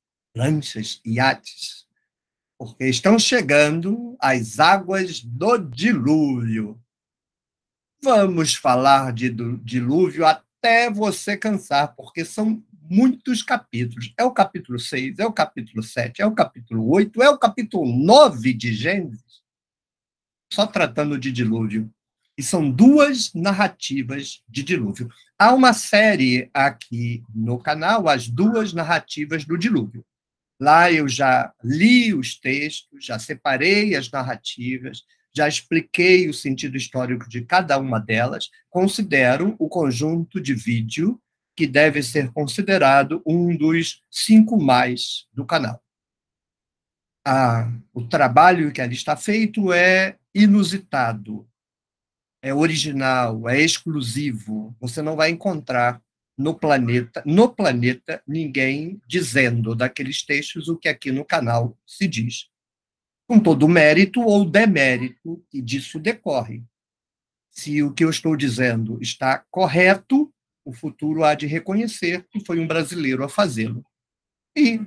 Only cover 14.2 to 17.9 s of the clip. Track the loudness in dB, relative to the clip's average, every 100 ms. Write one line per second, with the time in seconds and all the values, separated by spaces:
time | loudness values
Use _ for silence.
14.2 | 0 0 0 -2 -10 -10 -6 -6 -6 -4
15.2 | -4 -2 -4 -6 -12 -10 -8 -6 -8 -2
16.2 | -2 0 -2 -4 -8 -4 2 2 2 4
17.2 | 4 4 0 -2 -6 -4 -2